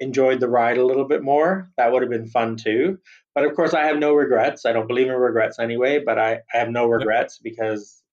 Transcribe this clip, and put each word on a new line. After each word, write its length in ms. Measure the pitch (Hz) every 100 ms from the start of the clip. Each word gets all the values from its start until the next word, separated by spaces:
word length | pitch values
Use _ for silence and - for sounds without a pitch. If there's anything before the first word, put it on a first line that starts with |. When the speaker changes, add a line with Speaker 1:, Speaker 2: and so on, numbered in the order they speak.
Speaker 1:
enjoyed 400 | 135 127 131 131
the 100 | 127
ride 280 | 120 117 120
a 80 | 127
little 200 | 131 139
bit 160 | 151
more, 480 | 139 143 160 190 185 -
that 140 | 120
would 100 | 127
have 100 | 123
been 160 | 117 113
fun 280 | 120 113 113
too. 400 | 110 110 165 190 _ - _ -
But 100 | 147
of 100 | 151
course, 180 | 165
I 120 | 165 151
have 120 | 151
no 160 | 147
regrets. 520 | 147 131 120 127 - 120
I 80 |
don't 140 | 117 113
believe 200 | 123 127
in 60 |
regrets 460 | 127 123 113 110 -
anyway, 420 | 117 117 123 147
but 140 | 139 107
I, 220 | 113 113 -
I 40 | 117
have 120 | 120
no 140 | 120
Speaker 2:
Yep. 160 | 120 117
Speaker 1:
regrets 380 | 107 113 - -
because, 640 | 117 113 110 107 104 _ _